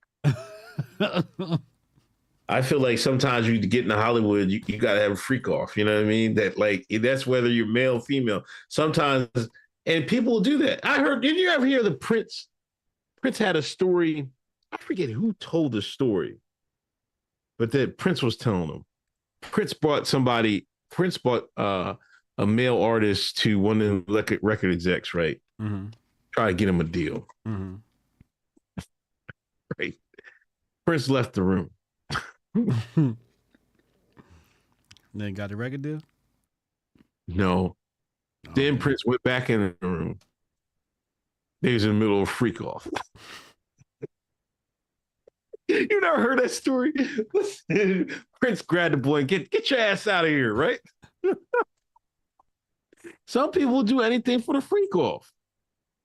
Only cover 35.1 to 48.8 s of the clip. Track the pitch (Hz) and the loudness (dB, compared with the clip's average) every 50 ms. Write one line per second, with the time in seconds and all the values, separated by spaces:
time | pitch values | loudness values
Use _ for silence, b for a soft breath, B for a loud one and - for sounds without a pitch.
35.1 | - 101 104 101 95 98 104 98 104 104 120 131 131 139 135 151 156 156 156 _ | -12 -10 -10 -8 -8 -8 -10 -10 -8 -8 -8 -8 -8 -8 -8 -8 -8 -10 -12 _
36.1 | _ _ _ _ _ _ _ _ _ _ _ _ _ _ _ _ _ _ _ _ | _ _ _ _ _ _ _ _ _ _ _ _ _ _ _ _ _ _ _ _
37.1 | _ _ _ - 85 92 101 92 90 90 92 87 - _ _ _ _ _ _ _ | _ _ _ -6 -2 0 2 2 2 2 0 -2 -4 _ _ _ _ _ _ _
38.1 | _ _ _ _ _ _ - - - 135 135 147 147 123 - 147 135 - - - | _ _ _ _ _ _ -14 -6 -2 0 2 2 0 0 0 0 -2 -2 0 -2
39.1 | 127 123 - 127 127 123 127 - 120 110 101 92 87 - - 90 92 80 82 85 | -2 0 0 0 0 0 0 0 0 2 0 0 -2 -4 -6 -4 -4 -4 -4 -6
40.1 | 87 92 _ _ _ _ _ _ _ _ _ _ _ _ _ _ _ _ _ _ | -8 -12 _ _ _ _ _ _ _ _ _ _ _ _ _ _ _ _ _ _
41.1 | _ _ _ _ _ _ _ _ _ _ - 127 123 113 101 107 104 104 110 107 | _ _ _ _ _ _ _ _ _ _ -2 0 2 2 2 2 2 2 2 2
42.1 | 101 101 98 92 - - 127 113 - - 104 - - - - - - - - _ | 2 2 0 0 -2 -2 -2 -2 -2 -4 -8 -10 -12 -12 -12 -12 -12 -12 -12 _
43.1 | _ B B B B B B B B B _ _ _ _ _ _ _ _ - - | _ B B B B B B B B B _ _ _ _ _ _ _ _ -18 -18
44.1 | _ _ _ _ _ _ _ _ _ _ _ _ _ _ _ _ _ _ _ _ | _ _ _ _ _ _ _ _ _ _ _ _ _ _ _ _ _ _ _ _
45.1 | _ _ _ _ _ _ _ _ - - _ - - - 381 - 427 403 381 349 | _ _ _ _ _ _ _ _ -20 -6 _ 0 2 2 2 2 2 2 2 2
46.1 | 320 254 208 233 269 247 247 - - - - 302 262 254 247 302 302 269 262 - | 2 2 2 2 2 2 2 0 0 -2 -2 0 0 2 0 0 0 0 -2 -2
47.1 | - 226 220 - - 392 403 - - - - - 165 196 214 185 190 185 - - | -2 -6 -4 -2 -2 -2 -2 -2 -6 -10 -6 -2 0 2 2 2 2 0 -2 -4
48.1 | B B B B _ - - 254 214 - - - 165 175 | B B B B _ -2 0 0 0 -2 -4 -2 0 2